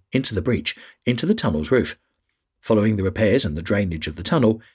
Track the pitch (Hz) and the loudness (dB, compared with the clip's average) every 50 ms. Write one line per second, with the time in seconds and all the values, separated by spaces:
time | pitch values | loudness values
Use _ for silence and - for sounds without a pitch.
0 | _ _ - 131 135 - 110 92 - 123 113 78 - - - - - - _ _ | _ _ -4 -2 -2 -2 -2 -2 -2 -2 -2 -2 -4 -6 -10 -10 -14 -20 _ _
1 | _ 123 123 123 156 180 226 226 - 110 76 78 76 - 131 120 117 - - - | _ -2 -2 0 0 0 0 0 0 -2 -2 -2 0 2 2 2 2 0 -6 -12
2 | _ _ _ _ _ _ _ _ _ _ _ _ - - 113 107 104 110 107 98 | _ _ _ _ _ _ _ _ _ _ _ _ -2 0 2 2 2 2 0 0
3 | 92 95 - - 110 98 117 135 - 85 76 82 85 - 101 101 101 90 82 80 | -2 -2 0 0 2 2 2 2 0 -2 -4 -4 -2 0 0 0 0 0 -4 -6
4 | - 80 76 - 92 - 170 156 120 110 110 - - _ | -6 -8 -8 -8 -4 -2 2 4 4 4 2 0 -4 _